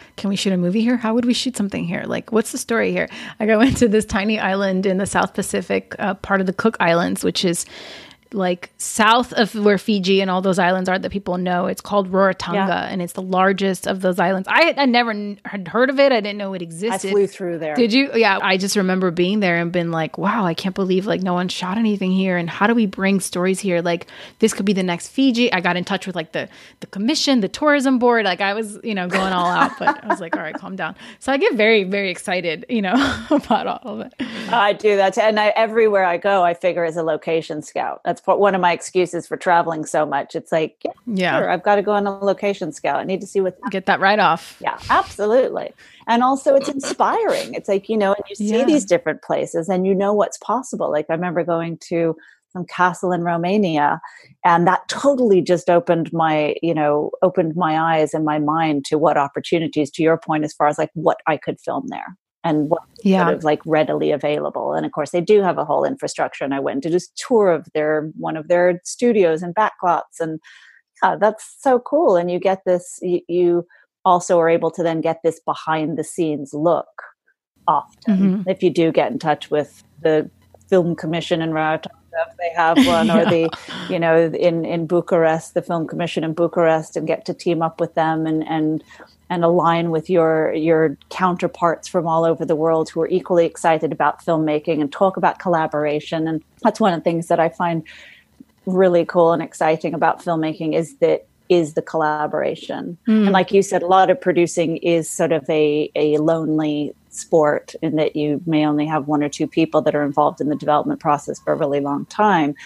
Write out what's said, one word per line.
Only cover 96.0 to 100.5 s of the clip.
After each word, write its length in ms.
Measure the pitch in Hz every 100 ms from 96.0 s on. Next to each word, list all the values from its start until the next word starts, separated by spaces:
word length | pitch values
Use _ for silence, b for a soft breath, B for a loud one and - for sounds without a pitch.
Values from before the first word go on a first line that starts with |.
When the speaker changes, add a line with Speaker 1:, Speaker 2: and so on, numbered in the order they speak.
| - 165 160
Speaker 2:
And 140 | 156 - _
that's 180 | 226 208
one 120 | 214
of 60 | 165
the 40 |
things 220 | 175 170 165
that 140 | 170
I 80 | 165
find 340 | - 175 165 - B B B B - - _ -
really 380 | 185 185 175
cool 280 | 160 180 165
and 100 | 165
exciting 520 | 165 - 160 160 165
about 280 | 160 160 -
filmmaking 520 | 180 165 156